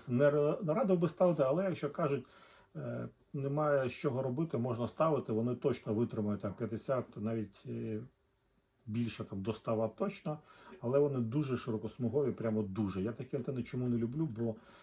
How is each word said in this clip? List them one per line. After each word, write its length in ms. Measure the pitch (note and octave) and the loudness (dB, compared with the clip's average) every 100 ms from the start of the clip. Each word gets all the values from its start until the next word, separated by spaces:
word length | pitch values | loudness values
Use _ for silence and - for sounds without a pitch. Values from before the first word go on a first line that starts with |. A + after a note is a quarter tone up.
| - | 0
не 220 | B2 C#3+ | 4 6
ра-, 340 | D3 D3 - | 6 2 0
не 100 | D#3+ | 0
радив 260 | F3 G#3 F3+ | 2 4 4
би 80 | E3+ | 2
ставити, 360 | - F3+ D#3 | 4 4 6
але 200 | C3 E3 | 4 4
якщо 260 | G3 D#3 D3 | 0 -2 -4
кажуть, 360 | - D3+ C3+ - - - - - | 0 0 0 -4 -20 -20 -20 -16
е, 320 | D#3 B2 - A#2+ - _ | -10 -6 -6 -8 -12 _
немає 560 | C#3+ C#3 C#3+ D3+ C#3+ B2 | -4 -2 2 4 4 2
з 40 | |
чого 280 | - D3+ B2 | 0 0 0
робити, 360 | C3+ B2+ E3 A#2+ | -2 0 0 0
можна 300 | B2 A2+ A#2 | -2 -2 -2
ставити, 460 | - D#3 C#3 - | 2 2 2 0
вони 220 | A2 A#2+ | 0 0
точно 380 | B2 C#3+ A#2 - | 0 0 0 0
витримають 480 | G#2+ A#2+ A2+ G#2 G2+ | 0 2 0 -2 -2
там 120 | G2+ | -4
п'ятдесят, 520 | - G#2+ G#2+ - C3 - A#2+ | -4 -6 -4 -2 -2 -2 -6
навіть, 460 | G#2+ A2+ G2 - | -2 -2 -4 -10
е, 340 | B2+ A#2 A2+ G#2+ B2 _ _ _ _ _ _ _ | -10 -6 -4 -6 -8 _ _ _ _ _ _ _
більше, 380 | A2+ A2+ A2+ - | -4 -2 -2 -4
там, 180 | - G2 | -6 -4
до 100 | G#2 | -4
ста 220 | A2 - | -4 -2
ватт 220 | A2 A2 | 0 0
точно, 440 | - G3 - D#3 D3+ - - - - | 0 -4 -2 -6 -6 -10 -20 -20 -6
але 180 | A#2+ C#3 | 2 4
вони 200 | D3 C3 | 4 2
дуже 380 | A2 C#3+ C3+ A#2+ | 0 0 0 -2
широкосмугові, 720 | - G#2+ A2 - A#2 C#3 C3 | -2 -4 -4 -2 0 2 0
прямо 320 | F#2+ A2 G#2+ | 0 0 0
дуже. 380 | G2+ F#2+ G2+ F#2 | 0 -2 -2 0
Я 100 | G#2+ | -2
такі 260 | A#2 B2 C#3 | -4 -6 -4
антени 260 | B2 B2+ | -4 -4
чому 260 | A#2 B2+ B2 | -4 -2 0
не 80 | A#2 | 0
люблю, 280 | A2+ D3 | 0 -2
бо 300 | D#3 A2 A#2 A2 - - | -2 -2 -4 -4 -14 -20